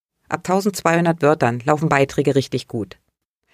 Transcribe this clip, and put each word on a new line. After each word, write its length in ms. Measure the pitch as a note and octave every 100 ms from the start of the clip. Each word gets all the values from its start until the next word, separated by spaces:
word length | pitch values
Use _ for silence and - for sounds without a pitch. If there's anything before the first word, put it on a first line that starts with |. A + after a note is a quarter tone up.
| _ _ -
Ab 140 | E3+
tausendzweihundert 800 | - F#3+ G3+ F#3+ E3 E3+ E3+ E3
Wörtern 380 | C#3+ D#3 B2 A#2+
laufen 240 | B2+ D3+ D#3
Beiträge 460 | C#3+ C#3 - C#3+
richtig 320 | C#3 - B2+ -
gut. 320 | A#2 G2 - _ _ _ _ _